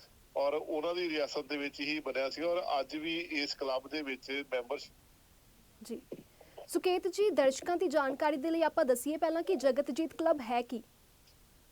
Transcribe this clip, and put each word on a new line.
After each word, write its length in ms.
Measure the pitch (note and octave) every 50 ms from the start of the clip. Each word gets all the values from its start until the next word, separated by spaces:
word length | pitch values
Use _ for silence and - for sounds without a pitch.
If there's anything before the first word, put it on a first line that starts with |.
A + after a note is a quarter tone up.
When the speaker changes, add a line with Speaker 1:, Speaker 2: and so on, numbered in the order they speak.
| - - - - - - -
Speaker 1:
ਔਰ 180 | C#3 C#3 C#3+ D3
ਉਹਨਾਂ 400 | D#3 - - E3 D3+ D3+ E3+ F3
ਦੀ 140 | F3+ F3+ E3
ਰਿਆਸਤ 300 | D3+ D3+ C#3+ - - D3+
ਦੇ 180 | D3 C3 D3
ਵਿੱਚ 240 | C#3+ C#3+ C#3+ - -
ਹੀ 200 | C#3+ D3 D3+ D3+
ਬਣਿਆ 300 | - C3+ B2+ C3 C3+ C3+
ਸੀਗਾ 160 | C3+ D3 D#3+
ਔਰ 160 | F3 F3 F3+ - - D3 C#3
ਅੱਜ 160 | C3+ C3+ D3+
ਵੀ 220 | D#3 D#3 E3 E3 E3+
ਇਸ 360 | E3+ - D#3 C#3+ C#3+ C#3 -
ਕਲੱਬ 340 | - C#3+ C3+ C3 C3 C3 C#3
ਦੇ 140 | D3 D#3
ਵਿੱਚ 420 | D3 C3+ C3 C3 - - C3+ C#3+ C#3+ -
ਮੈਂਬਰ 280 | C3 B2 A#2+ - D3 - - - - - - - - - - - - - - - - - - - - -
Speaker 2:
ਜੀ। 200 | A3 - A#3 - - - - - - - - - - - - - - -
ਸੁਕੇਤ 400 | - F4 - F#4 F4+ F#4 - F#4
ਜੀ, 220 | F4 - G#4 G#4+
ਦਰਸ਼ਕਾਂ 460 | D4+ D4+ C#4 C4+ C4+ - - E4+ F4
ਦੀ 120 | F4 F#4+ D4+
ਜਾਣਕਾਰੀ 480 | C4+ D4+ C4+ C4 C#4 - D#4 D4+ D#4
ਦੇ 140 | C4+ C4+ E4
ਲਈ 120 | E4 E4
ਆਪਾਂ 220 | D#4+ D4+ - E4 D#4
ਦੱਸੀਏ 320 | B3 B3 B3 - C#4+ D#4
ਪਹਿਲਾਂ 260 | D#4+ E4+ D#4+ D#4+ E4
ਕਿ 120 | E4 - F#4+
ਜਗਤਜੀਤ 600 | B3+ C4 C4+ B3 C#4 C#4+ - B3 - D#4+ C#4 -
ਕਲੱਬ 260 | - D#4+ E4 E4 C#4+
ਹੈ 220 | A#3 G#3+ B3 A#3+
ਕੀ? 200 | A#3+ - B3+ A3 - - - - - - - - - - - - - - - - - -